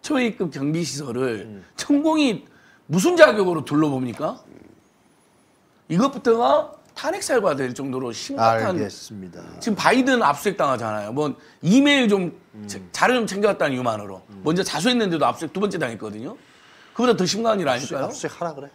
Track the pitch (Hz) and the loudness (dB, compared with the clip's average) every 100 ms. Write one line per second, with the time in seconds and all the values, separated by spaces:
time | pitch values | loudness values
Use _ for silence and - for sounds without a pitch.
0 | - 285 240 185 180 139 143 156 156 135 | -2 0 0 -2 -6 -4 -4 -2 -4 -6
1 | 139 117 131 110 110 101 90 - - 285 | -8 -4 -2 -4 -8 -16 -18 -14 0 2
2 | 320 311 285 190 - _ _ _ _ 156 | 4 2 2 0 -8 _ _ _ _ 2
3 | 277 359 302 214 185 165 123 147 156 131 | 2 8 6 6 0 0 0 2 2 0
4 | 127 104 156 254 - 50 50 - _ _ | -4 -6 -8 -8 -18 -20 -20 -20 _ _
5 | _ _ _ _ _ _ _ _ _ 165 | _ _ _ _ _ _ _ _ _ 0
6 | 269 269 247 226 247 294 302 - _ - | 2 0 0 2 4 2 0 -12 _ -8
7 | 285 381 - 269 196 139 127 120 139 127 | -6 -4 0 2 2 0 -4 -6 -6 -6
8 | 131 113 - - 113 113 110 180 104 - | -6 -8 -10 2 4 4 0 -2 -4 -8
9 | - 107 92 87 85 82 - 202 156 240 | -16 -14 -16 -16 -20 -8 -4 2 4 4
10 | 262 254 143 143 208 185 151 127 113 107 | 4 4 2 2 -2 0 0 0 -2 -4
11 | 104 127 151 123 - _ 156 233 285 285 | -6 -4 -4 -4 -16 _ 4 6 6 4
12 | 240 202 175 - _ 107 104 101 90 - | 4 2 0 -8 _ -18 -14 -14 -12 0
13 | 190 254 202 190 208 190 156 127 123 107 | 2 2 0 0 0 2 0 0 -2 -4
14 | 104 95 - 98 95 175 185 147 202 247 | -8 -14 -18 -8 -2 -2 -2 -2 0 0
15 | 208 165 131 120 160 185 208 185 139 113 | 0 2 0 0 -6 -4 -4 -2 -6 -6
16 | 107 104 131 262 _ - - - - - | -10 -10 -12 -14 _ -20 -20 -20 -16 0
17 | 247 202 175 196 226 214 156 120 127 143 | 2 2 0 0 0 0 0 -2 -4 -6
18 | 135 143 156 - 170 147 139 | -8 -8 -10 -8 -10 -10 -16